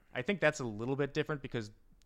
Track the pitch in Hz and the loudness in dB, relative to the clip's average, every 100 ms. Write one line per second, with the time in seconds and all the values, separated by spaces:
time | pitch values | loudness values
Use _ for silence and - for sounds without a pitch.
0 | - 127 127 185 151 151 120 104 120 139 | -8 -4 -2 4 4 4 -2 -2 0 0
1 | 139 151 143 147 127 120 104 - - - | 0 0 0 -4 -4 -4 -4 -10 -20 -12